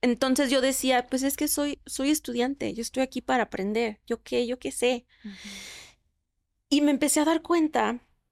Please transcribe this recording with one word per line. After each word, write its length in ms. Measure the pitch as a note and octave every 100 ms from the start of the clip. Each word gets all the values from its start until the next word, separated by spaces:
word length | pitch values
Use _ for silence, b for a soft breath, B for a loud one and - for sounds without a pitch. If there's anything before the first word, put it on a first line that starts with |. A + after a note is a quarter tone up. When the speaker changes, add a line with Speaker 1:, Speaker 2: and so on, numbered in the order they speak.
Speaker 1:
entonces 500 | B3 A#3+ C4 C4 C#4
yo 120 | C4+
decía, 440 | C4 C4+ C4 B3+ B3
"Pues 140 | C4
es 140 | C4+ C#4
que 100 | D4+
soy, 320 | - D4 C#4+
soy 240 | - - C4+
estudiante, 640 | D4+ - A#3+ B3 C#4 A3+
yo 80 | A3+
estoy 220 | A3+ -
aquí 180 | C4 C4
para 220 | - C4
aprender, 580 | A3 - F#3+ G#3+ A#3 G#3+ -
¿yo 160 | A#3
qué? 240 | - B3 A#3+
¿Yo 120 | B3
qué 140 | -
sé?". 320 | - A#3+ B3 _ B
Speaker 2:
Ujú. 420 | G#3 G3 G#3 G3 B B B B _ _ _ _ _ _ _
Speaker 1:
Y 100 | C#4+
me 100 | D4
empecé 300 | C#4+ D4 D4+
a 60 | D4+
dar 160 | E4
cuenta, 580 | E4 E4+ D#4 - G#3+ A#3+ _ _ _